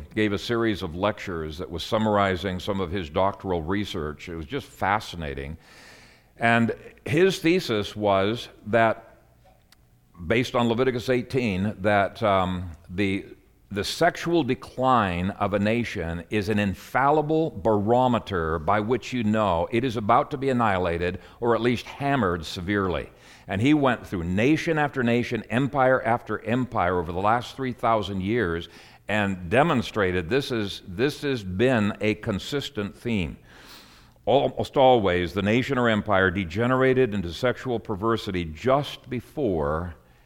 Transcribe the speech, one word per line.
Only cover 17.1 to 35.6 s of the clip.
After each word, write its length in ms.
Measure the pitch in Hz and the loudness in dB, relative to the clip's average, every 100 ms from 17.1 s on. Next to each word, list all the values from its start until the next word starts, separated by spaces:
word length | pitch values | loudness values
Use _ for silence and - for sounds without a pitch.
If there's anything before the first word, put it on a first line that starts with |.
| 156 151 160 160 | 2 2 0 0
barometer 1080 | 95 113 104 101 120 127 113 - 92 80 80 | 0 2 2 4 4 4 2 0 -2 0 0
by 200 | 78 107 | 0 0
which 320 | 107 123 - | 0 -2 -2
you 140 | 123 107 | -2 0
know 420 | 110 101 85 87 | 2 2 2 0
it 120 | 117 | -2
is 140 | 131 113 | -2 -2
about 340 | 104 123 - | 2 2 2
to 60 | 143 | -2
be 120 | 135 | -2
annihilated 680 | 123 110 92 90 85 87 92 - - | 2 2 2 0 0 -2 -4 -10 -4
or 120 | 120 | 0
at 60 | 110 | 2
least 260 | 120 117 - | 2 0 -4
hammered 600 | - 139 139 95 87 78 | -6 -2 0 0 0 -6
severely. 640 | 95 87 104 95 76 - - - - - | -6 -2 0 0 -2 -6 -14 -20 -20 -8
And 120 | 98 | 0
he 120 | 135 | 2
went 320 | 151 131 104 92 | 4 2 0 -4
through 200 | 95 82 | -4 -2
nation 520 | 95 123 156 170 156 | 0 2 2 0 0
after 260 | 143 135 | 0 0
nation, 400 | 120 120 117 117 - | 0 0 0 -6 -4
empire 520 | 113 143 143 127 127 | -2 0 2 4 4
after 420 | 113 120 - 104 | 2 -2 -4 -6
empire 560 | 104 123 120 110 87 90 | -2 -2 -2 0 0 0
over 140 | 85 | -2
the 60 | 87 | -2
last 360 | 104 123 - - | 0 0 -2 -8
three 160 | 131 | -8
thousand 500 | 117 117 113 98 98 | -2 0 0 0 -4
years 460 | 92 120 90 82 85 - - - - | 0 0 0 -2 -8 -16 -20 -14 -4
and 420 | 107 98 92 85 | 0 0 -2 0
demonstrated 800 | 117 165 131 - 110 92 101 82 | 2 4 2 0 0 0 0 0
this 220 | 131 135 | -2 -2
is, 300 | 117 101 - - | -4 -4 -8 -10
this 360 | 90 143 147 | -2 -2 -2
has 220 | 143 123 | -4 -4
been 500 | 95 92 127 120 104 - | -4 0 2 4 2 0
a 140 | 107 104 | -2 -2
consistent 840 | 113 98 - 143 - - 101 - | -2 -4 -4 -6 -6 -6 -8 -8
theme. 400 | 120 107 78 - - - - - - - - - - | -4 -2 -2 -6 -18 -20 -20 -20 -20 -20 -20 -6 2
Almost 500 | 131 135 - 107 147 | 2 2 -2 -2 4
always, 560 | 131 123 95 90 87 | 6 6 4 2 0
the 100 | 101 | 0
nation 360 | 101 120 | 2 2